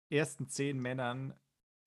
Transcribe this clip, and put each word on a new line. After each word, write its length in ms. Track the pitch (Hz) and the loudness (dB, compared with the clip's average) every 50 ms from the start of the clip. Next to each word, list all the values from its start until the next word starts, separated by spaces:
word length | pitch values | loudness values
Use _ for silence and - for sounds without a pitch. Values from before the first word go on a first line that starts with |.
| _ _ | _ _
ersten 380 | 156 143 156 151 - - 127 - | 4 4 4 2 -2 -6 -6 -4
zehn 320 | - - 139 143 139 131 | -2 0 0 0 0 0
Männern 540 | 123 123 131 131 127 120 123 131 135 135 135 - _ _ _ _ _ _ _ _ _ | 0 0 0 0 0 0 -2 -2 -6 -8 -8 -12 _ _ _ _ _ _ _ _ _